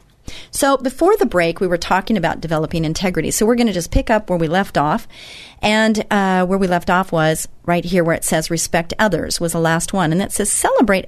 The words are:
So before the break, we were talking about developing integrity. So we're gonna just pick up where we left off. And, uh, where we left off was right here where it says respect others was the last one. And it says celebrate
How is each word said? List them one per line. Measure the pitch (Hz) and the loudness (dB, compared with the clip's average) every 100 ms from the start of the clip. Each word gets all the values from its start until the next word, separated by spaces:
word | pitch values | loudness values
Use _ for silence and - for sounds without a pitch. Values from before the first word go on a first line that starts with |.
| _ _ - - - | _ _ -16 -16 -10
So | - 277 269 | 0 2 2
before | 254 - 339 427 | -2 0 2 2
the | 254 | 2
break, | 180 170 170 | 2 0 0
we | 185 | -2
were | 175 | -2
talking | - 185 196 208 | 0 0 0 0
about | 165 - | 0 -2
developing | 165 156 156 170 156 | -2 -2 -2 -2 -2
integrity. | 160 190 170 135 | -2 -2 -2 -2
So | - 214 | 0 2
we're | 240 | 2
gonna | 233 | 2
just | 185 170 | 0 0
pick | 269 262 | 0 2
up | 214 - | 0 0
where | 175 | -2
we | 160 | 0
left | 180 196 165 | 0 0 0
off. | 147 - - - - - - - | 0 0 -4 -16 -20 -20 -20 -4
And, | 214 214 220 208 - | 0 2 2 0 0
uh, | 202 190 185 180 | 0 2 2 2
where | 196 | 0
we | 185 | 0
left | 175 - | 0 2
off | 180 185 | 0 0
was | 165 156 160 - - - | 0 2 0 -6 -8 -2
right | 175 | -2
here | 175 185 | 2 2
where | 165 160 | 2 0
it | |
says | - 160 - | 0 -2 0
respect | 165 - 170 165 - | -4 -2 -2 -2 0
others | - 160 160 - | 0 0 -2 -4
was | 170 | -2
the | 165 | 0
last | 160 165 - | 0 0 0
one. | 190 160 | 0 2
And | 170 | 0
it | - | 0
says | - 202 | -2 -2
celebrate | - 440 523 202 190 | 0 2 4 4 2